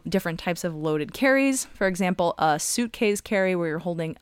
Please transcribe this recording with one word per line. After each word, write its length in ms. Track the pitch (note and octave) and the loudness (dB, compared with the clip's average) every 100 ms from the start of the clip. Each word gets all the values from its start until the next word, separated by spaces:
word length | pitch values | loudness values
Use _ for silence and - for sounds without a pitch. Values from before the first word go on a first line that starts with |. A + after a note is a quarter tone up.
| E3 | 0
different 300 | F#3+ E3+ E3+ | -2 0 -4
types 240 | - E3+ | -4 -4
of 120 | F3 | -4
loaded 380 | D#3 D#3 D#3 D3 | -4 -2 0 -2
carries. 520 | - C4 C4+ C4+ C4 - | 0 4 4 4 0 -4
For 200 | - F#3+ | -2 0
example, 480 | F3+ F3+ F3+ E3+ - | 2 0 2 0 2
a 200 | D#3 D3+ | 2 2
suitcase 640 | - - A#3 - G#3+ G#3 | 0 -2 -2 0 0 0
carry 360 | - G3+ F#3 F3+ | -2 0 2 2
where 120 | E3 | 0
you're 100 | D#3 | -2
holding 380 | F3 E3+ D#3+ - | -4 -4 -4 -6